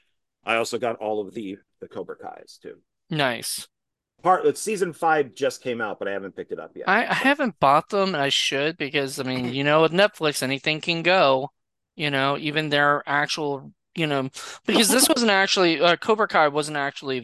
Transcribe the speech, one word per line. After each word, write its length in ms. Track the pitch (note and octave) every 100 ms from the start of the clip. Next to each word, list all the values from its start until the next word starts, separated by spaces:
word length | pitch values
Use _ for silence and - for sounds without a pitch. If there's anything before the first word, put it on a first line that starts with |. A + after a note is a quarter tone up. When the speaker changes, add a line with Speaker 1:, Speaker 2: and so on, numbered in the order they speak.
| _ _ _ _ -
Speaker 1:
I 100 | A2+
also 220 | A2+ A#2
got 180 | A#2+ A#2
all 240 | G#2+ G#2+
of 120 | F#2+
the, 240 | A#2 G2 G2 _ -
the 60 | F#2
Cobra 280 | G2+ F2+ -
Kais 420 | - - - -
too. 160 | F2 - _ _ -
Speaker 2:
Nice. 580 | D#3 C3+ A#2 - - - _ _ _ _ _
Speaker 1:
Part, 360 | F3 F3+ D3+ C3+
season 340 | - G3+ F#3
five 440 | - D#3+ D#3 B2 F#2+
just 260 | C3 -
came 180 | B2+ A#2
out, 180 | G#2+ F2+
but 80 | G2+
I 40 |
haven't 240 | G2 F#2+ -
picked 160 | E2+
it 80 | D#2+
up 160 | D#2+ -
yet, 180 | -
Speaker 2:
I, 120 | G#3+ -
I 60 |
Speaker 1:
so. 0 |
Speaker 2:
haven't 460 | F#3+ C4 C#4+ B3+ -
bought 300 | C3+ D3+ -
them, 200 | G3+ F#3+
and 80 | D#3
I 80 | C#3
should, 480 | - - C#3 D3+ E3
because, 420 | C#3 D3 C3+ C#3
I 40 |
mean, 280 | C3 B2+ B2
Speaker 1:
<clears throat> 20 |
Speaker 2:
you 100 | C3+
know, 180 | C#3+ D#3
with 100 | D#3+
Netflix, 520 | F3 G#3 - D#3 -
anything 380 | C3 C#3 D#3 D#3
can 200 | F3+ E3
go, 480 | E3 F#3 C#3+ C3+ C#3+ _ _ _ _ -
you 160 | D3
know, 260 | C#3 C#3 D3
even 320 | D3+ D3+ D#3
their 320 | D3 D3 C#3+ -
actual, 640 | C#3+ D3 - D3 C#3 C#3+ _ _ -
you 100 | D#3
know, 240 | C#3 C3 - - - -
because 220 | G#3+ G#3+
this 180 | C4 -
wasn't 220 | C#4+ A3+
actually, 500 | G3 F#3+ G3+ E3+ D3+
uh, 140 | F3 E3
Cobra 320 | - G#3+ G3+
Kai 200 | F#3 D3
wasn't 280 | D3 D3+ D3+
actually, 440 | C#3 - C#3 B2+